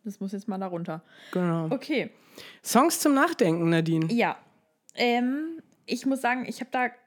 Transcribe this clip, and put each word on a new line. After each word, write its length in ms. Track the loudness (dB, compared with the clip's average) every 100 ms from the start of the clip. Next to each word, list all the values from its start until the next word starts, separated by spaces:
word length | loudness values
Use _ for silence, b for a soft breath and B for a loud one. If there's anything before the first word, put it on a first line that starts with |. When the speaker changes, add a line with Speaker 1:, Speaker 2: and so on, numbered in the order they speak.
| -14
Speaker 1:
das 160 | -10
muss 100 | -8
jetzt 160 | -8 -8
mal 100 | -6
da 100 | -6
runter. 340 | -6 -8 -10 B B B
Speaker 2:
Genau. 360 | -2 0 0 -2
Speaker 1:
Okay. 420 | -4 -2 -4 -4 B B B B B
Speaker 2:
Songs 380 | 2 4 4 4
zum 120 | 2
Nachdenken, 560 | 4 2 2 2 2 2
Nadine. 380 | 2 2 0 2
Speaker 1:
Ja. 240 | 2 0 -2 -12 _ _ _ _ -2
Ähm, 640 | 2 2 0 -2 -6 -10 -16 _ -8
ich 200 | -4 -2
muss 160 | 0
sagen, 240 | 0 -2 -6
ich 140 | -10
hab 100 | -6
da 160 | -4 -4 -6